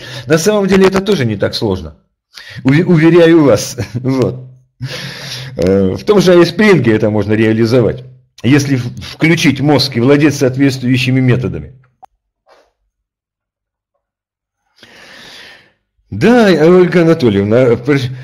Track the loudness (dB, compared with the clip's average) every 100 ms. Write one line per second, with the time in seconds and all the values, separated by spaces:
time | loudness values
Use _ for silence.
0 | -14 -12 -2 -2 0 0 0 2 2 0
1 | -2 -2 -2 -4 -4 -4 -4 -4 -8 -20
2 | _ _ _ -20 -20 -6 0 0 2 2
3 | 4 4 6 4 4 2 -2 -10 -10 -8
4 | -4 -2 -2 -6 -16 -20 _ -16 -14 -12
5 | -14 -16 -16 -16 -14 -4 -2 0 0 -4
6 | 0 2 4 4 4 2 2 2 2 0
7 | 0 -2 -2 0 0 0 2 2 0 -2
8 | -12 -20 _ _ 0 0 0 -4 -6 -12
9 | -14 -4 -2 0 0 0 0 0 0 0
10 | 2 2 2 0 -2 0 -2 -2 -2 -2
11 | 0 0 0 0 -4 -8 -14 -20 _ _
12 | _ _ _ _ _ _ _ _ _ _
13 | _ _ _ _ _ _ _ _ _ _
14 | _ _ _ _ _ _ _ _ -20 -20
15 | -20 -20 -20 -20 -20 -20 _ _ _ _
16 | -14 -2 2 4 4 4 4 4 2 2
17 | 2 2 0 0 0 2 2 0 -2 -2
18 | -2 -10